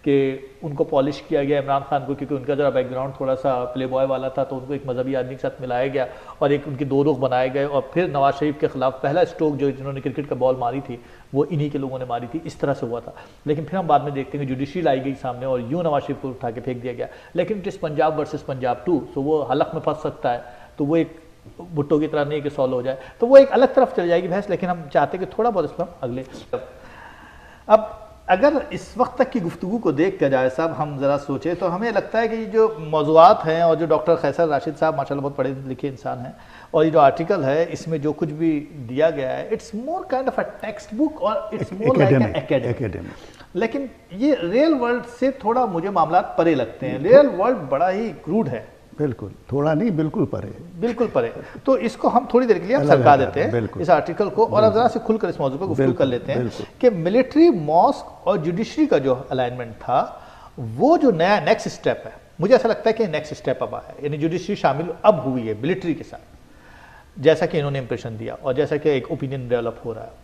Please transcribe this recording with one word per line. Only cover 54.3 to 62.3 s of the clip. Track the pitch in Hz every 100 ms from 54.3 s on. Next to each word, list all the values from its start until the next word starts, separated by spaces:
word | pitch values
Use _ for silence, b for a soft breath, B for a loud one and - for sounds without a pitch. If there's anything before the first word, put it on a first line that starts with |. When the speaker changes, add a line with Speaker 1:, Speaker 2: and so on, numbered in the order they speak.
| - 226
Speaker 1:
और |
अब | 202
Speaker 2:
बिल्कुल। | 214 214
Speaker 1:
जरा | 240
से | 233
खुलकर | - 220 180
इस | -
मौजू | 139 139
पर | 190
गुफ्तगू | - 135
Speaker 2:
बिल्कुल, | 123 135
Speaker 1:
कर |
लेते | 123 -
हैं | 135
Speaker 2:
बिल्कुल। | 120 - - -
Speaker 1:
कि | 247
military, | 190 165 226 262 294 339
mosque | 208 147 165 240 269 - - -
और | 196
judiciary | 156 175 226 - 302
का | 269
जो | 131 127 -
alignment | 131 123 123 117
था, | 110 - 131 208 - B B B -
वो | 117 117 254 339
जो | 285
नया | 165 175 202
next | 156 214 -
step | - 139 - 110
है, | - -